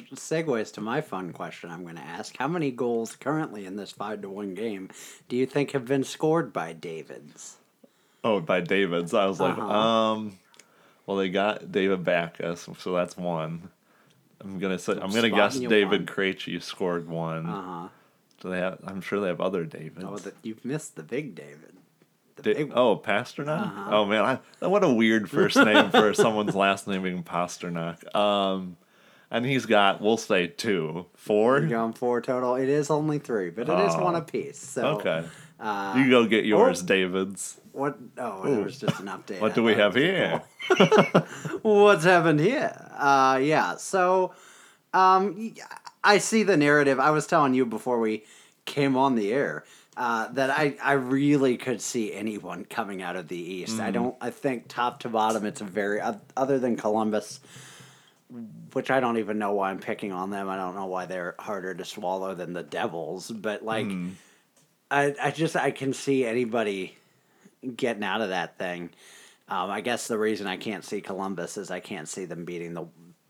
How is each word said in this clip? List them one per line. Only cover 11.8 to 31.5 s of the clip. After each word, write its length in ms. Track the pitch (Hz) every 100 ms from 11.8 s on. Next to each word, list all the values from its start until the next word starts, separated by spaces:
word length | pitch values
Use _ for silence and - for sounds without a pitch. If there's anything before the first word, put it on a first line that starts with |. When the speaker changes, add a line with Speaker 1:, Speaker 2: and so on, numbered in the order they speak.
| 95 92
Speaker 2:
Backes, 640 | 85 87 85 - 85 85 - -
so 140 | -
that's 220 | 90 87 -
one. 500 | 87 82 78 82 95 _ _ _ _ _ _ -
I'm 180 | 98 95
gonna 200 | 95 90
say, 140 | -
I'm 200 | 95 95
gonna 160 | 107 113
guess 220 | 98 104
Speaker 1:
Spotting 80 | 131
you 60 | 123
Speaker 2:
David 320 | 107 98 101
Speaker 1:
one. 140 | 87 -
Speaker 2:
Krejci 460 | 95 95 - 87
scored 460 | - - 92 87 82
one. 380 | 82 82 80 82
Speaker 1:
Uh-huh. 420 | 98 92 87 90 - _ _ _ _
Speaker 2:
Do 80 | 92
they 80 | 92
have, 200 | 92 - 82
I'm 140 | 95
sure 180 | 87 101
they 80 | 98
have 120 | 85
other 240 | 92 95
Davids. 400 | 80 80 80 80 95
Speaker 1:
Oh, 100 | 101
the, 160 | 90 -
you've 220 | 113 110
missed 320 | 120 151 - -
the 60 |
big 320 | 78 120 151
David. 400 | 85 71 73 - 92 _ _ _ _ _ -
Speaker 2:
Di-, 100 | 107
Speaker 1:
They 160 | 107 151
Speaker 2:
oh, 260 | 117 123 98
Pasternak? 640 | - 104 120 - 143 156
Speaker 1:
Uh-huh. 280 | 214 - -
Speaker 2:
Oh, 120 | 107 101
man, 340 | 107 104 131 - _
I, 40 | -
what 160 | 202
a 80 | 180
weird 380 | 113 113 113 98
first 260 | 143 - 254
name 340 | 233 214 214
Speaker 1:
<laughs> 20 |
Speaker 2:
for 220 | 240 104
someone's 400 | - 117 107 104
last 320 | 95 98 95 -
name 140 | 95
being 200 | 92 90
Pasternak. 920 | 82 87 87 - 87 85 82 82 -
Um, 600 | - 104 101 98 95 92 87 _ _ _ _ _
and 140 | 117 127
he's 200 | 135 110
got, 340 | 107 98 90
we'll 160 | 104 117
say 300 | - 98 85
two, 580 | - 117 95 78 82 90
four? 440 | _ - 104 113